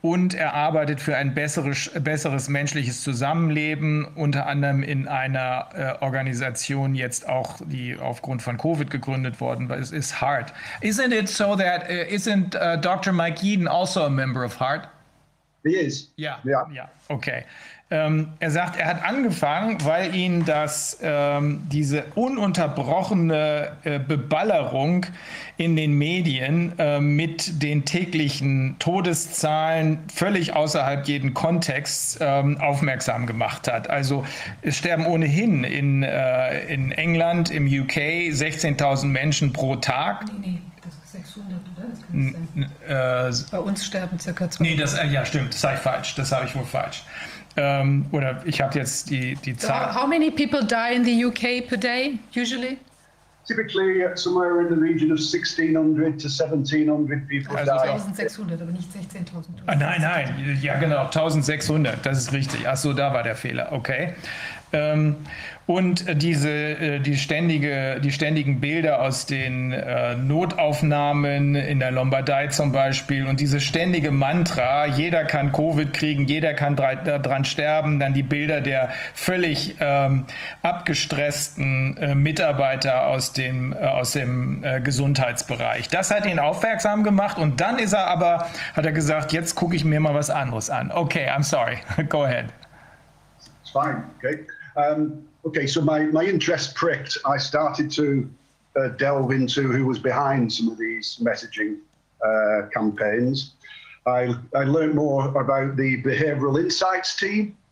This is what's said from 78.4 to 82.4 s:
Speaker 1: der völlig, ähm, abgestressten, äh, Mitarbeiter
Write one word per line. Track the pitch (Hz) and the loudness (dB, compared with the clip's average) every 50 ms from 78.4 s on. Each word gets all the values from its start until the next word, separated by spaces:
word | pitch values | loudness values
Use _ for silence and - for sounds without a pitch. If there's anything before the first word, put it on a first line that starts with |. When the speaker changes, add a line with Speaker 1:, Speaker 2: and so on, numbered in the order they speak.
| 147 151 156 143 | 2 0 0 0
Speaker 1:
der | - 143 135 131 127 123 - - - - - | 0 0 2 0 0 0 -2 -8 -8 -10 -10
völlig, | - - - 185 180 175 165 147 139 - - - - | -4 -2 0 2 2 2 2 0 0 -2 -6 -4 -2
ähm, | 156 143 139 139 139 135 135 131 127 - - - - - - - | 0 2 4 4 4 4 4 2 0 -4 -10 -12 -12 -12 -10 -2
abgestressten, | - 170 180 175 - - 147 - - - 151 143 147 147 143 - - - - - 139 135 135 131 131 135 135 | 0 0 0 0 -2 -2 -2 -2 0 -2 0 0 0 0 0 -2 -6 -6 -4 -4 -2 0 0 0 0 -2 -2
äh, | - 156 143 139 | -2 0 2 4
Mitarbeiter | 139 143 156 156 - | 4 4 4 4 2